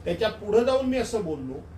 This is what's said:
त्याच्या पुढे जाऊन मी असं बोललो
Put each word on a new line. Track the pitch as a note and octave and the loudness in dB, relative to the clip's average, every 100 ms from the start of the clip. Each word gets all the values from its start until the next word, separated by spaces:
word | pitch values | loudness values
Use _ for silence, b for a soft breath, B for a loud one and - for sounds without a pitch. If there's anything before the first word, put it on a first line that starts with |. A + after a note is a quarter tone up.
त्याच्या | E3+ F3 G#3+ | -4 -2 -2
पुढे | G#3 G#3 A3 | -2 4 4
जाऊन | B3+ C4 C4 | 6 2 2
मी | B3+ | 0
असं | A3+ A3 | 0 -2
बोललो | E3+ D3 C3 C#3+ - | -4 -6 -6 -10 -12